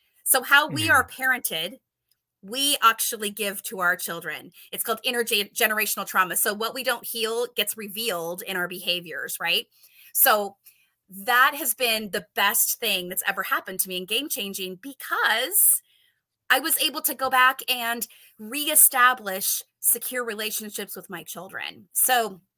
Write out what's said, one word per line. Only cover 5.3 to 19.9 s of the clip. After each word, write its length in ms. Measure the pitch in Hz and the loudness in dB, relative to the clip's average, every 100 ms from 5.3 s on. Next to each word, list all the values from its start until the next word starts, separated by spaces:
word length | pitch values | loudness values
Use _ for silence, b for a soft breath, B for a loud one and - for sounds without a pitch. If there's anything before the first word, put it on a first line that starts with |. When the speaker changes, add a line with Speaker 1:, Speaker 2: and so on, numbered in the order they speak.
| 208 202 - 220 214 208 - - | 0 0 0 0 2 -2 -2 0
Speaker 1:
trauma. 280 | 202 180 175 | 0 2 2
So 180 | 226 | 0
what 200 | 202 226 | 0 -4
we 100 | 262 | -4
don't 220 | 254 240 - | -2 -2 -4
heal 420 | 233 220 233 240 - | -4 -2 -2 -2 -2
gets 220 | 208 220 | -4 -4
revealed 640 | 208 196 233 180 165 185 | -10 -6 -4 -2 -4 -8
in 120 | - 185 | -6 -4
our 120 | 175 | -4
behaviors, 680 | 180 175 175 170 147 180 - | -4 -4 -4 -4 -10 -8 -4
right? 280 | 170 190 - b b b b | 0 0 -2 b b b b
So 440 | - 262 214 202 - b b b b _ | 4 6 6 2 -8 b b b b _
that 440 | 190 196 240 277 285 | -10 2 6 6 4
has 180 | 277 | -4
been 380 | - 240 220 214 | 0 0 0 -2
the 160 | 202 - - | -6 -4 2
best 440 | 202 - - - | 2 4 0 0
thing 300 | 226 190 180 | -2 -2 -2
that's 140 | 185 - | -4 -2
ever 160 | 196 | -2
happened 360 | 190 294 214 190 | -2 -4 -4 -4
to 80 | 190 | -4
me 80 | 180 | -4
and 100 | 185 | -2
game-changing, 720 | 226 294 - 202 196 185 185 | -4 -2 -6 -6 -6 -8 -8
because 1000 | 277 - - 370 403 220 277 381 - - - _ _ _ _ _ _ | -14 -14 -6 -2 0 0 2 2 4 2 -2 _ _ _ _ _ _
I 100 | 262 | 0
was 180 | 311 - | 2 0
able 220 | 302 302 | 0 -2
to 120 | 311 262 | -4 -2
go 140 | 262 | 2
back 320 | 254 254 269 - | 4 4 2 -4
and 380 | 247 233 233 220 B B - | -2 -2 -4 -8 B B -18
reestablish 1200 | 214 277 294 302 - 262 247 247 202 190 - - - _ | -10 -6 2 6 6 8 4 4 -4 -4 -2 -4 -6 _
secure 460 | - | -2